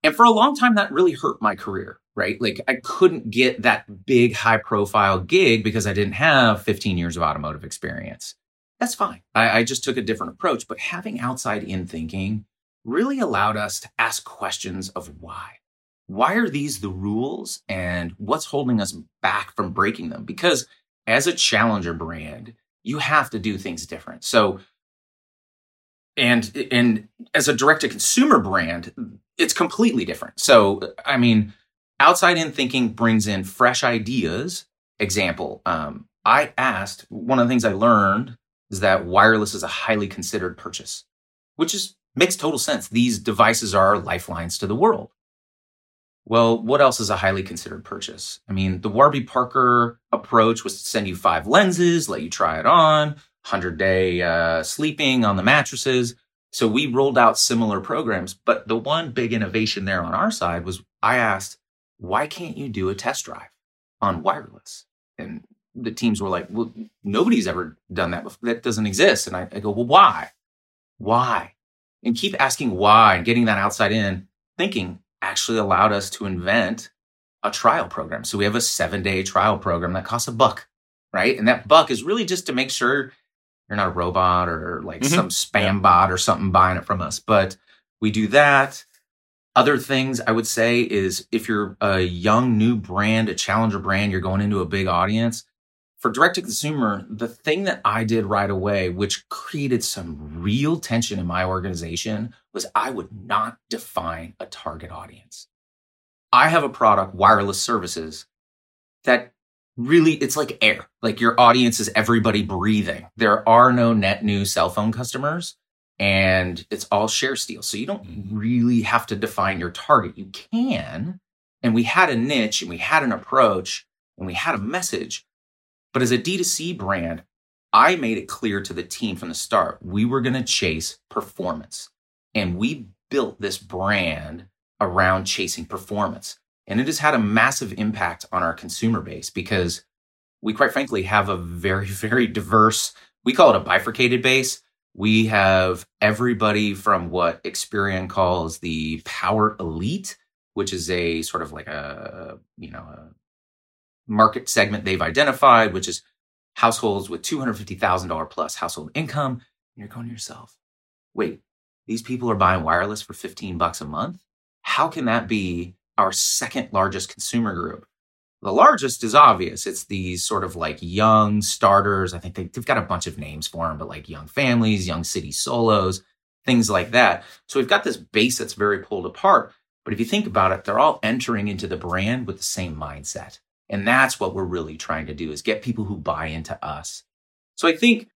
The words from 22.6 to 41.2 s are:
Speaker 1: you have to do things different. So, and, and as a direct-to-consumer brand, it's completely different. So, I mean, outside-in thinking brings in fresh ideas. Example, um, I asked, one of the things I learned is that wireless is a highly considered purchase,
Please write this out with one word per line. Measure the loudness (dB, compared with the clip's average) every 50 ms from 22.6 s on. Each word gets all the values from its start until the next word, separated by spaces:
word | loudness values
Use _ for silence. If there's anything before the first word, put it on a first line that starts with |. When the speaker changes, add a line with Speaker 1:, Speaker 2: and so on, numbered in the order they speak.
| _ _ _ _ _
Speaker 1:
you | -6 -4 -4
have | 0 2 2 2 2 0
to | -6 -4
do | -2 -2 -4
things | -4 -6 -10 -10 -10 -10
different. | -12 -14 -14 -14 -18 -18 -10 -6
So, | 2 4 4 4 4 0 -4 -12 _ _ _ _ _ _ _ _ _ _ _ _ _ _ _ _ _ _ _ _ _ _ _ _ _ _ _ _ _ _
and, | 0 2 4 4 2 0 -2 -6 -8 -4 0
and | 2 4 4 4 4 2 -2 _ _ _ -14 _ 0
as | 2 2
a | 2 2
direct-to-consumer | 4 4 4 4 4 0 -4 -4 -2 -2 2 4 4 6 6 6 4
brand, | 4 0 -2 -2 -2 -2 -6 -8 -10 -14 _ -12 -14 -14 -14 -20 _ _ _
it's | 0 0 0 2
completely | 0 -2 -2 2 2 2 2 2 0 -2
different. | -4 -8 -10 -12 -14 _ -4
So, | 4 6 8 8 8 6 2 -2 -6 -12 -12 -10 -4
I | -2 0
mean, | 4 4 6 4 4 2 0 -8 _ _ _ _ _ _ _ _ _
outside-in | 6 6 6 6 4 4 4 2 -2 -2
thinking | -2 -4 -2 0 0 0 0 0
brings | 0 2 2 4 4 4 2
in | 0 -2 -4 -6
fresh | -8 0 2 2 2 2 2 0
ideas. | 0 0 -2 -4 -2 -2 -2 -2 -2 -2 -4 -6 -6 -8 -12 -14 _ _ _ _ _ _ _
Example, | -4 -2 0 -2 -2 -2 -2 -6 -8 -10 -10 -6 _
um, | -4 -4 -4 -4 -8 -10 -14 -20 _ _ _ _
I | 4 4 4 2 0 _
asked, | -2 -2 -2 -2 -2 -6 -8 -10 -16 -18 _
one | -14 -10 -2 0 2 4
of | 4
the | 4
things | 2 2 2
I | 0 0
learned | 2 4 6 6 6 4 4 2 0 -2 -6 -12 _ _ _ _ _ _ _
is | -6 0
that | 2 2 2 2 0
wireless | 2 6 6 8 8 6 4 0 -2 -4
is | -8 -8
a |
highly | -8 -6 -6 -2 -2 -2 -2 -2
considered | -6 -8 -10 -10 -6 -6 -4 -6 -6 -8
purchase, | -10 -14 -12 -12 -12 -12 -12 -14 -14 _ _ _ _